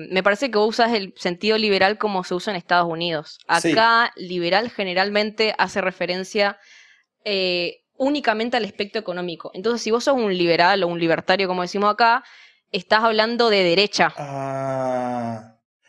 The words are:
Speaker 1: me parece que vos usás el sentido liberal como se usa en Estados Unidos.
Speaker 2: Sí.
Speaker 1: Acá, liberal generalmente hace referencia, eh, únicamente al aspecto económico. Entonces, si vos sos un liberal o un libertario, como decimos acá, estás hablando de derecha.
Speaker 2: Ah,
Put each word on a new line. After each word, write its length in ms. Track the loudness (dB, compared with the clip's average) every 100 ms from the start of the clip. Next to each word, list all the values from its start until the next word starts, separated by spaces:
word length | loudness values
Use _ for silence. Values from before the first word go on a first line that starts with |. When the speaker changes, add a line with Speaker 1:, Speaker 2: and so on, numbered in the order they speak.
| -4
Speaker 1:
me 100 | 0
parece 300 | 2 0 0
que 60 | 0
vos 120 | 0
usás 240 | 2 2
el 200 | 0 -4 -8
sentido 400 | -6 -4 0 0
liberal 400 | 2 2 2 2
como 260 | -2 -4
se 120 | -4 -6
usa 160 | -6
en 60 | -6
Estados 300 | 0 2 2
Unidos. 480 | -2 -4 -4 -6 -14 -2 0
Speaker 2:
Sí. 100 | 2
Speaker 1:
Acá, 400 | 4 4 4 2 -2
liberal 540 | -8 -4 0 0 0
generalmente 880 | -4 -2 0 0 0 -2 0 -2 0
hace 240 | -2 0
referencia, 800 | -2 -2 -4 -4 -4 0 0 -2 _ -20 -20 _ _ _ -4
eh, 520 | -2 0 -2 -4 -8 _ -4
únicamente 600 | -2 0 0 0 0 -2
al 80 | -4
aspecto 340 | -6 -8 -6
económico. 520 | -6 -6 -6 -8 -12
Entonces, 280 | -6 -4 -2
si 100 | 0
vos 120 | 0
sos 120 | 2 2
un 200 | 2 2
liberal 460 | 2 4 4 2
o 40 | 0
un 120 | -2
libertario, 480 | 0 0 0 0 0
como 140 | -2
decimos 300 | -4 0 0
acá, 300 | 2 2 2 -2 -20 -20 _ _
estás 320 | -10 0 2
hablando 460 | 4 2 0 2 2
de 140 | 4
derecha. 500 | 4 4 2 2 -2 -2
Speaker 2:
Ah, 1400 | -10 -8 -6 -4 -4 -2 -2 -2 -4 -4 -4 -8 -12 _ _ _